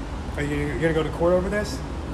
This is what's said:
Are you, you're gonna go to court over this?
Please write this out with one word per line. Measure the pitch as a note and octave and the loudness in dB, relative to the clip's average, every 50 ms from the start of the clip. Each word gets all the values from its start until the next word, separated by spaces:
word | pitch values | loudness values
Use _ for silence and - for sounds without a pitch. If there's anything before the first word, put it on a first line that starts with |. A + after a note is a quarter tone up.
| - - - - - - - | -6 -6 -6 -6 -6 -6 -4
Are | - D3 | -4 -2
you, | C#3+ D3 | -2 0
you're | C#3+ D3 D3 C#3+ B2 | -2 -2 -2 -2 2
gonna | D#3+ E3 D#3 | 2 2 2
go | D#3+ D3+ | 2 0
to | C#3+ | 0
court | - - E3 F3 F3+ | 0 2 4 6 6
over | F#3 F#3 G3 | 4 4 2
this? | G3+ G#3 G#3 - - - - - - - - - | 0 0 0 -2 -4 -6 -6 -6 -6 -6 -6 -6